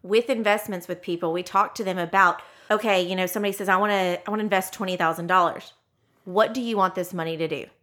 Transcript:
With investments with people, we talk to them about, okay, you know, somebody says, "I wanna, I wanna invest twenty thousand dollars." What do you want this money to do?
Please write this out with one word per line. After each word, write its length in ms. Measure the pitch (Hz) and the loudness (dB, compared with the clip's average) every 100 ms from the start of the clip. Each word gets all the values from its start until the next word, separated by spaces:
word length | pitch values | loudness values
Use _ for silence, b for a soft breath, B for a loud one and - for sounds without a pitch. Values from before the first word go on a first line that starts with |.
With 260 | 180 220 240 | 2 0 2
investments 560 | 233 214 208 208 185 - | 0 2 0 -2 -8 -8
with 160 | 180 | -10
people, 300 | - 170 170 | -6 -4 -2
we 100 | 170 | -2
talk 320 | 175 196 208 | -2 0 0
to 80 | - | -2
them 140 | 190 180 | -4 -4
about, 420 | 165 190 185 - B B B | 0 4 4 4 B B B
okay, 320 | 214 220 190 | 0 2 2
you 140 | 180 185 | 2 -2
know, 100 | 185 | -2
somebody 240 | 214 202 | -2 -4
says, 160 | 196 196 | -2 2
"I 100 | 185 | 2
wanna, 400 | 208 202 185 180 | 4 2 0 -2
I 60 | - | -4
wanna 140 | 214 | -4
invest 280 | 214 196 196 | 0 0 0
twenty 240 | - 190 180 | -6 -6 0
thousand 300 | 165 165 170 | 0 0 2
dollars." 460 | 185 170 - - _ _ _ _ _ | 4 2 0 -14 _ _ _ _ _
What 300 | - 185 220 | -4 2 2
do 60 | 233 | 2
you 160 | 233 214 | -2 0
want 180 | 185 | 0
this 180 | 185 175 | 0 -6
money 240 | 180 165 160 | -4 -6 -4
to 120 | 160 | -4
do? 180 | 147 - _ | -4 -10 _